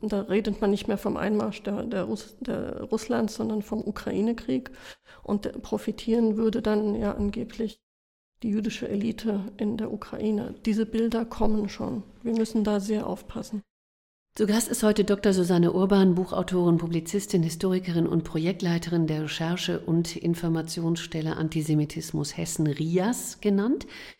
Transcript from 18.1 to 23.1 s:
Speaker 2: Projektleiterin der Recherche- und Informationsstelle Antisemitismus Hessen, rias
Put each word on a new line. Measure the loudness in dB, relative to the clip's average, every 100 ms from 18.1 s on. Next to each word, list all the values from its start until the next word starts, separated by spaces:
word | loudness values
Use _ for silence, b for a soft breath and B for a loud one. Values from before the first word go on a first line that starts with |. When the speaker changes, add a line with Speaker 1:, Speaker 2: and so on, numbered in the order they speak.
| 0
Speaker 2:
Projektleiterin | 0 -2 0 0 0 0 0 0 2
der | 0
Recherche- | -2 -4 -2 -2 -2 -4
und | 0 0 0 -2
Informationsstelle | -2 0 0 0 -2 -2 -2 -2 -4 -4 -4 -2
Antisemitismus | -2 -2 2 2 2 -4 -6 -4 -4 -4
Hessen, | -6 0 0
rias | 0 0 2 2